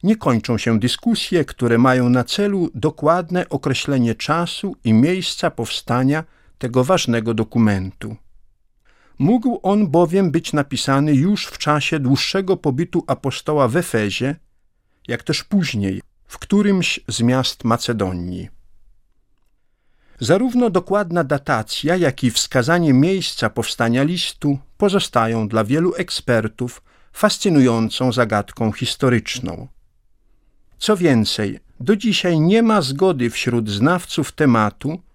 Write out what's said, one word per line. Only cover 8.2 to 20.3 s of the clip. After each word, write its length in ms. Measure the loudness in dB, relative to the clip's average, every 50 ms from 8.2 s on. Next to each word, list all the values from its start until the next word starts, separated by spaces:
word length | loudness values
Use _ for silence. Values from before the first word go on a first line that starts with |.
| -18 -20 -20 -20 -20 _ _ _ _ _ _ _ _ _ _ _ _ _ _ 0
Mógł 420 | 2 4 4 4 2 0 -4 -2 0
on 240 | 0 2 2 2
bowiem 440 | 2 4 4 4 4 4 2 2 2
być 220 | 0 -2 -4 -2 -2
napisany 600 | -2 -2 -2 -4 -6 -2 0 2 2 2 4 2
już 320 | 2 4 2 0 -2 -4
w 120 | -10 -10 -8
czasie 400 | -2 -2 0 0 0 -2 -2 -2
dłuższego 580 | 2 2 2 2 0 -2 -2 -4 0 0 -2
pobytu 480 | 0 0 -2 -2 -2 -4 -2 -2 -4 -2
apostoła 600 | -2 -6 -4 -4 -6 -6 -6 -6 -4 0 2 2 2
w 80 | 2
Efezie, 600 | 0 -2 0 -2 -2 -2 0 -2 -2 -4 -4 -4 -6 _ _ _ _ _ _ _ _ _ _ _ _ _ -8
jak 140 | -8 -8 -4
też 220 | -4 -4 -4 -4
później, 580 | _ 0 0 0 0 -2 -4 -2 -2 -4 -6 -10 _ _ _ _
w 120 | _ -20 -18
którymś 640 | -6 0 0 2 2 2 2 2 0 -2 -4 -6 -8 -8
z 120 | -4 0
miast 440 | 0 2 2 2 0 -2 -6 _ -2
Macedonii. 840 | 0 0 0 0 -4 -2 -2 -2 -4 -4 -6 -8 -8 -8 -10 -10 -12 -16 -20 -20 -20 -20 -20 -20 -20 _ _ _ _ _ _ _ _ _ _ _ _ _ _ _ _ _ _ _ _ _ _ _ _ -12 -8
Zarówno 500 | 0 2